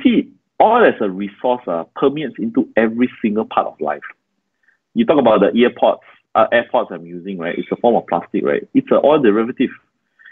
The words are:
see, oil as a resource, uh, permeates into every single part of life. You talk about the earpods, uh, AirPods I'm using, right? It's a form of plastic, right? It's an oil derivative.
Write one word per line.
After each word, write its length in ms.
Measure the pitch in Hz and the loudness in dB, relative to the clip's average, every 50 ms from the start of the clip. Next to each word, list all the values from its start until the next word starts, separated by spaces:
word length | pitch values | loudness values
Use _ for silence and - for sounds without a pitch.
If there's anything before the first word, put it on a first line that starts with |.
| - | 2
see, 260 | 254 226 165 107 - _ _ _ _ _ _ | 2 2 2 -2 -4 _ _ _ _ _ _
oil 220 | - 214 226 240 214 | 2 2 4 4 4
as 120 | 147 113 - | 4 2 0
a 100 | 117 101 | -4 -6
resource, 520 | 92 95 101 95 - _ - 127 123 123 - - | -4 -6 -8 -10 -10 _ -4 -4 -4 -4 -4 -6
uh, 180 | 87 82 82 - _ | -6 -6 -6 -10 _
permeates 400 | - - 139 139 151 156 117 - - | -2 -2 0 0 -2 -8 -10 -8 -8
into 300 | - 117 113 135 117 - - | -8 -4 -2 -2 -4 -2 0
every 340 | 110 113 110 113 120 123 123 - - | 0 0 0 0 -2 -4 -4 -4 -4
single 240 | - 110 104 107 110 | -4 -4 -2 -2 -4
part 220 | - - - 90 - | -2 -2 -4 -4 -4
of 120 | - _ | -6 _
life. 220 | 80 73 73 73 - - - _ _ _ _ _ _ _ _ _ _ _ _ _ _ _ _ | -6 -6 -6 -8 -10 -18 -20 _ _ _ _ _ _ _ _ _ _ _ _ _ _ _ _
You 120 | 113 117 | -2 0
talk 140 | 113 - 143 | 2 2 4
about 200 | 131 120 110 101 | 4 4 4 4
the 120 | 98 92 | 4 2
earpods, 480 | - 113 120 120 - - - 113 - - _ - - _ _ _ _ | 4 2 2 2 2 0 0 0 0 -2 _ -18 -20 _ _ _ _
uh, 120 | - 110 - | 0 0 2
AirPods 400 | - 120 117 - - 127 107 - | 2 0 -2 0 -2 -4 -4 -4
I'm 140 | 98 82 85 | -8 -14 -14
using, 320 | 85 87 87 85 98 98 87 | -14 -16 -14 -12 -12 -10 -8
right? 200 | 82 85 85 - | -8 -8 -6 -8
It's 140 | 90 - | -6 -6
a 60 | 95 - | -6 -2
form 180 | - 120 117 | 0 0 0
of 100 | 90 - - | 0 -2 -2
plastic, 360 | 87 87 - - - 98 - | -4 -4 -4 -4 -6 -4 -2
right? 240 | 69 71 - - - _ | 0 -2 -2 -4 -2 _
It's 180 | 135 131 - | -2 0 2
an 80 | 123 - - | 0 2 4
oil 140 | 139 151 156 | 4 2 4
derivative. 480 | 135 107 101 110 113 117 127 - 131 - - - _ _ _ _ _ _ _ _ _ - | 4 2 2 2 -2 -4 -2 -2 -4 -4 -4 -10 _ _ _ _ _ _ _ _ _ -20